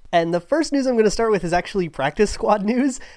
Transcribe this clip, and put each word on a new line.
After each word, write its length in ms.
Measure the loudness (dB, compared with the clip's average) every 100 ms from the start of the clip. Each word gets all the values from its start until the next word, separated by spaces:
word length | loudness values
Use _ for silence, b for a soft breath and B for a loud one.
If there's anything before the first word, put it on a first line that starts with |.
| -2
And 220 | 0 0
the 80 | -2
first 320 | 0 -2 0
news 140 | 0 0
I'm 100 | 2
gonna 140 | 2
start 200 | 2 0
with 140 | 0
is 80 | 0
actually 380 | -2 -2 -4 -4
practice 400 | -4 -4 0 0
squad 340 | 0 0 0
<laughs> 0 |
news, 340 | 0 0 0 -4 B